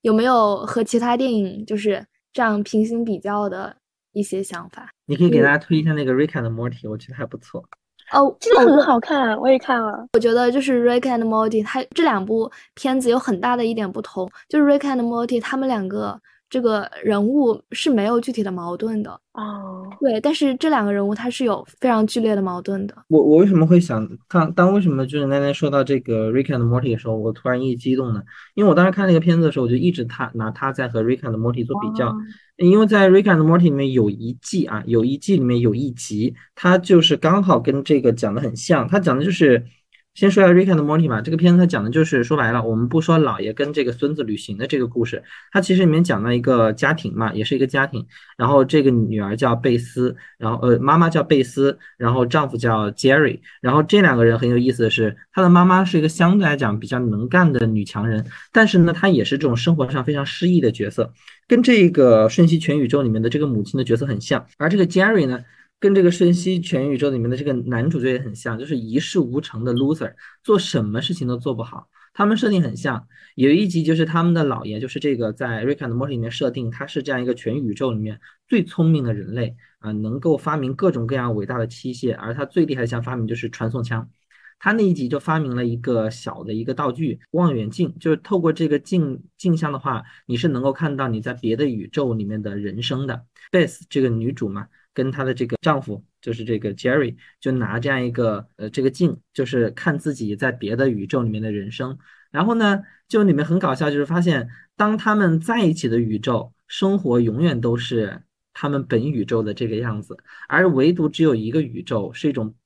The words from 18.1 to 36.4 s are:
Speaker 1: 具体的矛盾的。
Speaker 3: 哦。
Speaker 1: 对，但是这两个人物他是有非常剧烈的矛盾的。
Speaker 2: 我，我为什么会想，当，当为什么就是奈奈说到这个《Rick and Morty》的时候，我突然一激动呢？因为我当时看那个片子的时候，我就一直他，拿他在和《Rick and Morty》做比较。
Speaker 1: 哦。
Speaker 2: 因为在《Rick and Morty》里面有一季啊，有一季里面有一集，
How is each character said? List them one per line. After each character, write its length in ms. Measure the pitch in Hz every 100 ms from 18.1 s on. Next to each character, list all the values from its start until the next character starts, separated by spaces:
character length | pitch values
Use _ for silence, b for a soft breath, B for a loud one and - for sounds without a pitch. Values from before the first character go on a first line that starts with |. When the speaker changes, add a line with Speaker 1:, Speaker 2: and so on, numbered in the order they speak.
| 240
Speaker 1:
具 100 | 240
体 120 | 233
的 80 | 196
矛 260 | 180 170 175
盾 240 | 220 214
的。 80 | 208 - _
Speaker 3:
哦。 560 | - 214 208 190 185 190 196
Speaker 1:
对， 220 | 277 220
但 120 | 294
是 200 | 320 277 254
这 120 | 320
两 160 | 269
个 80 | 202
人 140 | 202 202
物 80 |
他 140 | 214 247
是 160 | -
有 200 | 247 196 - _
非 100 | 254
常 160 | 226
剧 140 | 214 240
烈 160 | 220
的 60 | 202
矛 200 | 190 180
盾 240 | 175 196
的。 100 | 202 - _
Speaker 2:
我， 120 | 156
我 180 | 151 156
为 100 | 196
什 100 | 180
么 80 |
会 140 | 160 175
想， 280 | 175 113 107 - _
当， 240 | 175 160
当 180 | 175 180
为 80 | 202
什 120 | 180
么 160 | 135 131
就 120 | 147
是 60 |
奈 140 | 135 139
奈 120 | 139
说 160 | 139 151
到 160 | 139
这 160 | 131 135
个 300 | 127 110 110
《Rick 180 | 123 139
and 140 | 131
Morty》 280 | 117 123 127
的 80 | 113
时 80 | 117
候， 100 | 110
我 140 | 110
突 180 | 107 127
然 100 | 127
一 160 | 131
激 200 | 120 127
动 180 | 131 127
呢？ 80 | 104 - B B
因 100 | -
为 60 | 208
我 60 |
当 100 | 160
时 60 | 185
看 160 | 185 190
那 60 |
个 60 | 165
片 160 | 170
子 80 | 165
的 80 | 160
时 60 | 135
候， 80 |
我 40 | 120
就 60 |
一 160 | 127 175
直 140 | 170
他， 240 | 117 - 127
拿 160 | 117 110
他 200 | 113 135
在 160 | 135 123
和 140 | 117
《Rick 200 | 113 127
and 140 | 131 110
Morty》 280 | 117 123
做 100 | 120 208
比 100 | 220 220
较。 120 | -
Speaker 1:
哦。 60 | 214 214 B B -
Speaker 2:
因 220 | 180 202
为 80 | 214
在 220 | 214 190
《Rick 140 | 190
and 180 | 202 165
Morty》 220 | 156 170
里 80 | 175
面 200 | 139 135
有 180 | 127 104
一 220 | 95 113 123
季 240 | - 190
啊， 160 | - 107 117
有 160 | 117
一 140 | 120 139
季 180 | -
里 60 | 180
面 180 | 123 120
有 160 | 117
一 160 | 117 139
集， 420 | 120 - 104 120 B